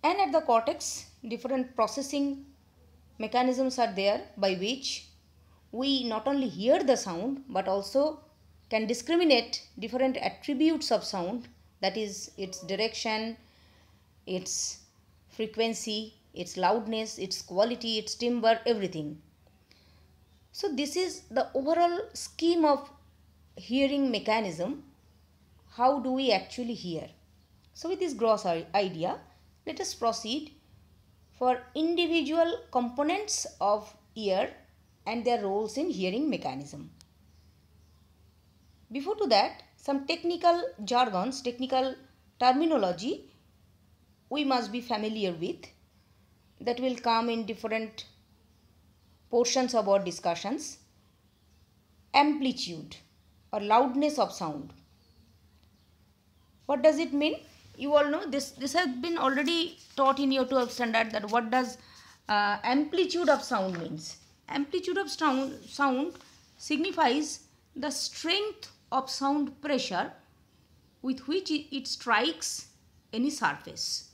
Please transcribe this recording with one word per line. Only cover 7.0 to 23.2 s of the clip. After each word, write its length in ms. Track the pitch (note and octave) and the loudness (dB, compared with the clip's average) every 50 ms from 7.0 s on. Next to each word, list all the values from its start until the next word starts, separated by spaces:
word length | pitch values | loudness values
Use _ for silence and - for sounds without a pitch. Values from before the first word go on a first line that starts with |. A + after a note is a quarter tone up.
| - G3 E3+ E3+ G3 C4 C#4 C4+ - - | 2 -4 -4 -4 -2 -4 -4 -6 -8 -4
but 200 | - F#3+ G3 C#4+ | -4 -2 0 0
also 520 | C#4+ D4 D4 - - C4+ C#4+ D#4 D4+ - - _ _ _ _ - - - _ _ | 0 -2 -2 0 0 2 2 2 -2 -6 -16 _ _ _ _ -20 -20 -20 _ _
can 180 | A3+ A3 A3 | -2 -2 0
discriminate 800 | G3+ A#3+ A#3+ - - E4 E4+ F4+ D#4 C4+ A#3 A#3 - - - - - _ - | 0 -2 -4 -2 0 2 4 6 6 6 6 4 0 -8 -10 -10 -14 _ -10
different 380 | G3 A3 A#3+ B3+ C4+ C4 B3+ | -8 -6 0 2 2 2 2
attributes 760 | - - G3 - - - - C#4+ B3+ D#4 D#4+ D#4+ D4 - - | 0 -2 -4 -4 -4 -4 -4 2 4 4 4 4 2 0 0
of 140 | A#3+ G3+ - | 0 0 0
sound, 440 | - - F#3+ F3 F3 A3 A#3+ A#3+ - - _ _ _ _ _ | -2 -4 -4 -2 -2 -4 -6 -8 -12 -20 _ _ _ _ _
that 160 | - G3 F#3+ | -2 -2 0
is 360 | A3 G#3+ G#3 G3 - - - - | -2 -6 -6 -6 -10 -14 -14 -10
its 240 | - G3 F#3 F3+ - - | -10 -10 -8 -8 -12 -6
direction, 680 | E3+ G3 G3 A3 A3+ A3 - - A#3 A3 A3 A3+ A3+ A3+ - - - _ _ - _ _ _ _ _ _ _ _ _ _ _ _ | -6 -2 -2 -2 -2 -2 -4 -4 -2 -2 -2 -2 -4 -8 -10 -18 -20 _ _ -20 _ _ _ _ _ _ _ _ _ _ _ _
its 540 | - F#3 F#3 F#3 - - - - - - - - _ _ _ _ _ _ _ _ _ | -6 -6 -6 -6 -6 -6 -6 -6 -6 -8 -12 -18 _ _ _ _ _ _ _ _ _
frequency, 880 | - - A3 G#3+ A3 G#3+ A3+ A3+ A3+ - - A3+ G#3+ G#3+ A3 A3 - _ _ _ - | -8 -8 -8 -6 0 0 0 0 0 -4 -4 -4 -4 -4 -6 -8 -14 _ _ _ -12
its 220 | - F3 F3 - | -10 -10 -8 -4
loudness, 640 | F#3 F3+ F3 G#3 A#3+ G#3+ G#3+ A3+ A3 A3 A3 - - | 0 2 4 4 2 0 -2 -4 -4 -4 -6 -6 -8
its 220 | F#3+ F#3+ - - | -6 -6 -6 -8
quality, 580 | - - F3 F#3 G#3 A#3+ B3 - A3+ A3+ A3 A3 | -8 -4 2 2 2 2 2 -4 -4 -2 -2 -2
its 160 | G#3+ - - | -4 -6 -6
timbre, 460 | - A#3 A#3+ B3 A#3+ A3 A3+ A3+ A3+ A3+ | -2 -2 0 0 2 4 4 4 4 2
everything. 540 | A#3+ A#3 G#3+ G3 F3+ F3+ D#3 D3+ D3 D3+ D#3 - - _ _ _ _ _ _ _ _ - _ _ _ _ - _ _ _ _ _ _ _ _ _ _ | 0 0 0 0 -4 -4 -6 -6 -6 -10 -12 -16 -20 _ _ _ _ _ _ _ _ -20 _ _ _ _ -20 _ _ _ _ _ _ _ _ _ _
So 220 | _ - - G4 D4 | _ -6 -4 -4 -2
this 220 | A#3+ D4 C#4+ - | -2 -2 -2 0
is 260 | F4 F#4 F4 - - - - | -2 -2 -2 -4 -10 -16 -2
the 180 | A3 A#3+ B3+ - - | 0 0 0 0 -2
overall 460 | C#4 C4 D4 E4 E4+ F4 F4 F4 F4+ A4+ - | -2 0 2 2 4 4 2 2 -2 -6 -8
scheme 520 | - - - - - - D#4+ E4+ F4 E4+ D#4 | -10 -14 -14 -12 -6 0 2 2 4 6 6
of 260 | D4 C#4 C4+ C#4 - - - - - _ _ | 4 4 2 0 -12 -20 -20 -20 -20 _ _